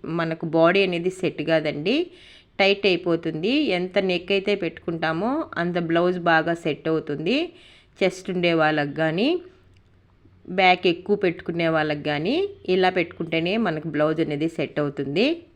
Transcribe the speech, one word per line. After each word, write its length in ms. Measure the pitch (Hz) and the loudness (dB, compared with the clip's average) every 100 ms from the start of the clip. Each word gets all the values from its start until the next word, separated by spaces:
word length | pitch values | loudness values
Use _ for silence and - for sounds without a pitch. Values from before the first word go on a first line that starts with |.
| - 170 | -6 -4
మనకు 260 | 165 160 165 | -2 -4 -2
బాడీ 260 | 160 165 190 196 | 4 6 6 2
అనేది 240 | 175 175 185 | 0 -2 -2
సెట్ 220 | 160 - 156 | -4 -2 0
కాదండి, 440 | 160 156 143 160 269 349 - - - _ - | 0 0 -4 -2 0 -2 -8 -20 -20 _ 0
టైట్ 260 | 196 202 202 | 2 4 2
అయిపోతుంది. 640 | 175 175 165 165 156 185 277 294 180 | 0 0 0 -2 -2 0 0 0 0
ఎంత 220 | 180 196 190 | 0 0 0
నెక్ 220 | 175 180 196 | -2 0 -2
అయితే 180 | 190 202 | 0 -2
పెట్టుకుంటామో 680 | 165 - - 165 160 160 214 294 - - | -2 -6 -8 -4 -2 -2 -2 -2 -4 -4
అంత 160 | 175 170 165 | -2 -2 0
బ్లౌజ్ 280 | 170 180 180 175 | 2 2 0 2
బాగా 240 | 160 160 165 | 2 2 -2
సెట్ 240 | 165 143 160 | -2 -4 -2
అవుతుంది. 440 | 160 151 147 160 262 339 - - - _ _ | -2 -2 -4 -2 -2 -2 -10 -20 -20 _ _
చెస్ట్ 300 | 190 185 - | -2 -2 -6
ఉండే 180 | 180 175 165 | 0 2 4
వాళ్ళకి 320 | 156 156 143 147 | 2 2 -2 -2
కానీ, 300 | 160 165 254 349 - - _ - _ _ _ _ - _ - 185 | -2 0 0 -2 -6 -20 _ -20 _ _ _ _ -20 _ -8 2
బ్యాక్ 240 | 185 180 180 | 4 6 2
ఎక్కువ 240 | 175 - 202 | 0 0 0
పెట్టుకునే 440 | 190 170 - 170 165 160 | 2 -2 -6 -2 0 2
వాళ్ళకి 280 | 151 147 143 | 0 -2 -2
కానీ 260 | 147 160 302 403 - - | -2 0 -2 -2 -6 -2
ఇలా 160 | 185 185 185 | 2 2 2
పెట్టుకుంటేనే 560 | 170 - 165 165 170 214 214 | -4 -4 -4 -2 0 0 -2
మనకు 220 | 156 160 | -2 -4
బ్లౌజ్ 260 | 147 151 160 156 | 0 0 2 -2
అనేది 240 | 147 156 - | -2 -4 -4
సెట్ 220 | 135 - | -6 -2
అవుతుంది. 440 | 147 143 135 147 254 339 - | -4 -4 -4 0 0 -2 -10